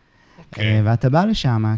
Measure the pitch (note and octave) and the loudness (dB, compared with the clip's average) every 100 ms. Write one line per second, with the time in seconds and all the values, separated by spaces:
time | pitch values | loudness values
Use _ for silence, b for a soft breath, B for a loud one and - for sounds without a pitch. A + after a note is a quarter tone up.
0 | _ b b b b - G#2+ G#2+ G#2+ A#2 | _ b b b b -6 0 0 2 0
1 | B2+ D3+ G#3+ G#3+ C3+ A2+ A2 | 2 2 0 0 -2 0 0